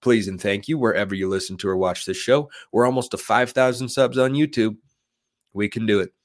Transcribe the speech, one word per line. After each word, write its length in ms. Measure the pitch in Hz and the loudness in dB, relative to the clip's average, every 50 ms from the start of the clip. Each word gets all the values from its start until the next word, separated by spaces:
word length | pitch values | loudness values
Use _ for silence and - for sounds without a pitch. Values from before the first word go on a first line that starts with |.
| - | 4
please 260 | 127 120 113 101 95 | 4 2 2 2 -2
and 100 | 95 90 | -6 -4
thank 300 | - 104 101 101 95 - | -2 -2 -2 -2 -2 -4
you 80 | 160 | -4
wherever 380 | 156 127 113 101 95 101 98 98 | 0 0 0 2 2 0 -2 -2
you 160 | 95 95 92 | -4 -2 -2
listen 260 | 95 95 - - 95 | -2 -4 -4 -6 -10
to 140 | 90 - 98 | -6 -4 -2
or 80 | 95 92 | 0 0
watch 260 | 95 90 90 - - | 0 0 -2 -4 -4
this 140 | - 95 - | -6 -6 -6
show. 320 | - - 123 143 147 143 - - - _ - | 0 2 2 2 2 -2 -12 -20 -20 _ 2
We're 120 | 104 120 | 2 2
almost 280 | 123 127 131 120 - - | 4 2 0 -4 -4 -8
to 40 | |
five 360 | 98 - - 110 117 127 123 - | -10 -2 0 2 2 2 2 2
thousand 360 | - 131 127 123 113 131 120 | 2 2 2 2 -2 -6 -6
subs 300 | - - 135 123 - 127 | 0 0 0 2 2 2
on 160 | 127 131 135 | 2 2 2
YouTube. 420 | 143 151 151 147 - 113 110 107 107 _ _ _ _ _ _ _ _ _ _ _ _ _ _ _ | 2 0 0 2 0 0 0 0 -6 _ _ _ _ _ _ _ _ _ _ _ _ _ _ _
We 160 | 98 104 104 | -4 -4 -4
can 160 | - 117 113 | -2 -4 0
do 140 | 107 104 101 | 2 2 2
it. 120 | 92 82 _ _ _ | 2 -2 _ _ _